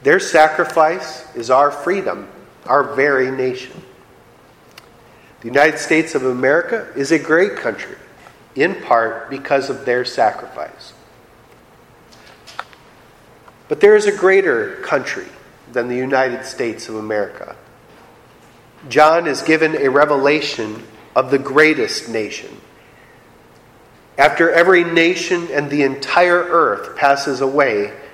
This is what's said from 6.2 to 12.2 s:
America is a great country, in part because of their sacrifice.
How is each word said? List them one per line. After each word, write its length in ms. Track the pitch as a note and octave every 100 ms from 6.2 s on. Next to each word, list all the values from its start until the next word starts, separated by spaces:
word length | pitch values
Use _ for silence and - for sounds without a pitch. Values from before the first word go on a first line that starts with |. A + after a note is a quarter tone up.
| C3
America 680 | B2+ C3 D#3 E3+ A3+ - -
is 160 | C#3
a 60 | D#3+
great 380 | C#3 D#3+ G3+ -
country, 400 | B2 G2+ - - - - - - -
in 220 | B2+ D#3+ G3
part 480 | - A#2+ A2+ G2+ -
because 380 | C3+ - C#3 C3+
of 160 | B2 -
their 200 | B2 B2
sacrifice. 880 | - A2+ - - - D2+ - - - - - _ _ _ - _ _ _ - _ -